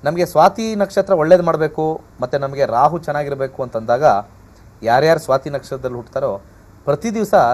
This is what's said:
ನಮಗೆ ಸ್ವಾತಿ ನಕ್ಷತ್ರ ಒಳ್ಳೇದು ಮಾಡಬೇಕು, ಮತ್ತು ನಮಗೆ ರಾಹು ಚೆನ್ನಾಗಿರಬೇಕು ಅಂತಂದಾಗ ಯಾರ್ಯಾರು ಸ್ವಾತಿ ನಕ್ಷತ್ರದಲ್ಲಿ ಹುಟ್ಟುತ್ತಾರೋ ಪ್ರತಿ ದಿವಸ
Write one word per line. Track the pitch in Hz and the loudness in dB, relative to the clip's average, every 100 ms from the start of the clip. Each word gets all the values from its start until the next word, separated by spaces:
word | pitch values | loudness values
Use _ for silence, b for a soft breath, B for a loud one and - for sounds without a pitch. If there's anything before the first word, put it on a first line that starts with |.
ನಮಗೆ | 143 170 175 | -4 -2 0
ಸ್ವಾತಿ | - 180 202 220 214 | 4 4 2 -6 -4
ನಕ್ಷತ್ರ | 196 202 190 | -2 -2 0
ಒಳ್ಳೇದು | 185 151 180 | 0 6 4
ಮಾಡಬೇಕು, | 170 160 156 156 156 160 - - | 4 0 -2 -2 -4 -4 -12 -10
ಮತ್ತು | 123 143 | -6 -4
ನಮಗೆ | 139 139 127 | -4 -2 0
ರಾಹು | 113 147 165 | 4 2 2
ಚೆನ್ನಾಗಿರಬೇಕು | 165 147 143 135 135 - | -6 -6 -4 -6 -6 -6
ಅಂತಂದಾಗ | 127 113 113 120 147 101 104 - - b b - | -8 -8 -2 2 4 2 -2 -18 -20 b b -8
ಯಾರ್ಯಾರು | 110 123 156 160 | 0 2 4 0
ಸ್ವಾತಿ | 156 135 151 | 0 -2 -2
ನಕ್ಷತ್ರದಲ್ಲಿ | 139 - 135 127 120 | -10 -10 -8 -8 -10
ಹುಟ್ಟುತ್ತಾರೋ | 117 139 139 98 - b b - - | -10 -6 -4 -6 -12 b b -12 -4
ಪ್ರತಿ | 143 233 | -4 -2
ದಿವಸ | 220 208 196 120 | -4 2 2 4